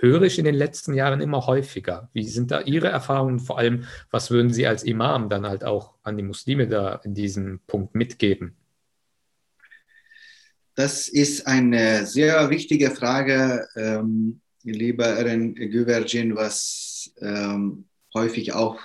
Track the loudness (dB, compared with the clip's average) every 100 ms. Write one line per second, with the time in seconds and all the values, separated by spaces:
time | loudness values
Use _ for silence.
0 | 4 6 4 4 2 2 0 -4 -4 0
1 | 0 0 0 -2 2 0 0 -8 -6 -8
2 | -8 -6 -4 -4 -2 -2 0 0 0 -2
3 | 0 0 0 -2 -4 0 2 0 -4 -16
4 | -6 -4 2 4 4 2 0 0 -2 0
5 | 0 0 -2 -4 -4 -4 -2 -4 -4 _
6 | -8 -6 -6 -6 -2 0 2 0 -2 -6
7 | -8 -4 -4 -4 -6 -8 -6 -4 -2 -2
8 | -2 0 0 0 -4 -14 _ _ _ _
9 | _ _ _ _ _ _ _ -20 _ _
10 | _ -20 -20 -20 _ _ _ -2 -2 -2
11 | -2 2 2 0 2 4 4 4 4 2
12 | 0 2 4 4 4 0 0 2 2 2
13 | 0 0 2 2 2 0 -4 -6 -2 -2
14 | 0 0 -2 -4 _ _ -10 -4 -2 0
15 | 0 2 0 0 -2 -4 -4 0 2 2
16 | 0 -2 0 0 -2 -4 -6 -8 -10 -12
17 | -14 _ -6 -4 -2 -2 -2 -4 -16 _
18 | _ -2 -2 -2 -4 0 0 -2